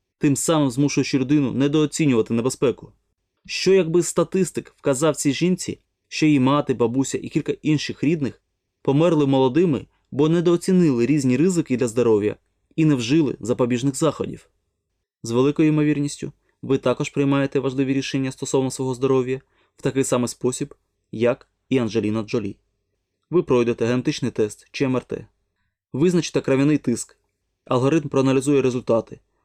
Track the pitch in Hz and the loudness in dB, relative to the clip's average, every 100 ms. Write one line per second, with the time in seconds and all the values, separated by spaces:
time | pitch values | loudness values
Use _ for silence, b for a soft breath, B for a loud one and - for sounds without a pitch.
0 | _ _ 156 135 - 160 143 120 143 151 | _ _ 0 0 0 0 0 0 -2 0
1 | 135 139 127 151 131 110 143 156 151 - | -2 -2 0 0 0 0 0 0 0 0
2 | 147 120 107 117 120 - 135 110 - _ | 0 2 0 0 -2 0 -2 -2 -10 _
3 | _ _ _ _ - - - 190 165 170 | _ _ _ _ -12 -4 2 2 2 0
4 | 165 - 160 190 180 - - _ - 131 | 0 -2 -2 0 -2 -4 -12 _ -4 0
5 | 156 139 147 127 175 180 - - _ _ | 0 0 -2 0 0 0 -4 -12 _ _
6 | _ - 156 143 127 147 143 120 117 127 | _ 0 2 4 4 2 0 0 0 0
7 | 131 - - 160 143 - 147 151 - 107 | -4 -4 -4 -4 -4 -6 -2 -2 -2 -4
8 | 135 165 127 - _ _ _ _ - 139 | -2 -2 -4 -8 _ _ _ _ -2 2
9 | 170 160 139 135 131 131 180 127 - _ | 2 2 2 4 2 2 2 0 -6 _
10 | _ 127 156 170 165 175 - 185 170 123 | _ 0 2 2 2 0 2 4 4 2
11 | 120 151 127 127 175 175 - 127 123 110 | 2 2 2 2 2 2 -2 -2 -2 0
12 | 120 107 104 - _ _ _ - 156 139 | 2 4 2 -4 _ _ _ 0 2 2
13 | 113 156 139 - 107 120 120 123 135 135 | 2 2 2 -2 -4 -2 0 0 -2 0
14 | 156 - - - _ _ _ _ _ _ | -2 -2 -8 -10 _ _ _ _ _ _
15 | _ _ 113 117 135 147 156 151 151 147 | _ _ -4 0 0 2 2 2 0 0
16 | 143 - 139 - _ _ 120 135 135 123 | -4 -6 -12 -14 _ _ -4 -2 0 -2
17 | 143 - 139 139 135 139 131 131 135 139 | -4 -2 0 0 0 -2 -4 -2 -2 -2
18 | 135 139 131 - 131 135 131 - 131 123 | -2 -4 -6 -8 -4 -2 -2 -4 -6 -4
19 | 131 131 127 131 - _ _ _ 143 131 | 0 0 0 -6 -10 _ _ _ -4 -2
20 | 131 127 120 - 123 127 143 - _ _ | 0 0 -2 -4 -4 -4 -8 -12 _ _
21 | _ 113 117 135 _ _ _ 131 113 110 | _ -2 0 0 _ _ _ -2 0 -2
22 | 107 107 104 127 101 90 _ _ _ _ | -2 -4 -4 -6 -6 -12 _ _ _ _
23 | _ _ _ 165 - 127 120 117 117 123 | _ _ _ -4 2 2 2 0 0 0
24 | 123 147 123 - 107 - _ - 139 127 | -2 -4 -6 -2 -4 -4 _ -4 -2 -2
25 | - - - _ _ _ _ _ _ 127 | -4 -12 -12 _ _ _ _ _ _ -2
26 | 175 175 151 147 135 135 139 147 - 113 | 0 2 0 -4 0 2 2 0 0 -4
27 | - _ _ _ _ _ - 127 135 160 | -6 _ _ _ _ _ -4 0 2 0
28 | 143 139 135 131 131 143 127 123 117 113 | 0 0 2 0 2 2 2 -2 0 -2
29 | - - _ _ | -2 -14 _ _